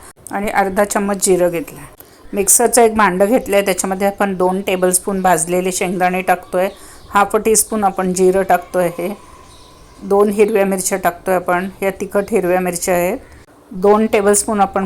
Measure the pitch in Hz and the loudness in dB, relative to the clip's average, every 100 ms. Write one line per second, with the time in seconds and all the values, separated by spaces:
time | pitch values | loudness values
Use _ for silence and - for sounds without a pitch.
0 | - - - 202 202 - 190 190 208 220 | -14 -20 -10 -6 -2 -2 0 0 -2 -2
1 | 202 202 196 180 175 170 - - 147 - | -2 -2 0 2 2 -2 -8 -14 -20 -20
2 | - - - 202 202 - 233 240 226 220 | -20 -20 -10 -4 2 2 4 4 4 4
3 | 202 180 202 254 254 202 196 180 190 190 | 2 4 2 2 2 0 2 -2 -4 -2
4 | 196 202 202 185 185 190 196 185 180 180 | -2 0 -4 0 0 0 -2 0 0 0
5 | - 196 185 165 170 180 185 180 185 175 | -2 -2 2 0 0 -2 -2 -4 -4 -2
6 | 180 185 185 180 - 180 190 - - - | -2 -2 -2 -2 -2 -2 -2 -6 -20 -20
7 | - 202 202 214 214 220 - 220 196 185 | -4 0 2 0 2 0 0 -2 -2 0
8 | 185 180 185 185 185 180 - 180 170 165 | -2 2 2 2 2 0 0 -2 -2 -4
9 | 175 - - - - - - - - - | -8 -8 -16 -20 -20 -20 -20 -20 -20 -16
10 | 196 202 208 202 208 214 196 190 185 196 | -2 2 2 2 2 2 0 -2 -4 -2
11 | 185 175 - 185 180 180 190 - 196 190 | -2 -2 -2 -2 0 -2 -4 -4 -6 -4
12 | 196 202 196 226 180 180 180 175 - 175 | -4 -4 -2 -2 0 0 -2 -4 -2 0
13 | 175 262 - - - - - 190 202 214 | 0 -4 -10 -20 -20 -20 -16 -2 2 4
14 | 220 220 196 208 - 214 190 196 | 2 2 2 2 0 0 0 -2